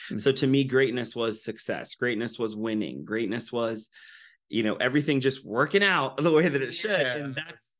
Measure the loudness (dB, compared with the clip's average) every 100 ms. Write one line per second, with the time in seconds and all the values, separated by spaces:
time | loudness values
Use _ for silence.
0 | -8 0 2 4 4 4 4 4 4 2
1 | -4 -2 -2 -2 -8 -8 -6 -6 -8 -4
2 | -2 0 -4 -2 -4 -2 -2 -2 -2 -6
3 | -4 -2 -2 -4 -4 -2 -2 -4 -10 -18
4 | -20 -20 -20 _ _ -2 0 0 2 2
5 | 2 2 2 -2 -4 0 2 4 4 2
6 | 0 0 4 6 4 2 -2 -4 -2 0
7 | 0 -2 -6 -8 -12 -16 -20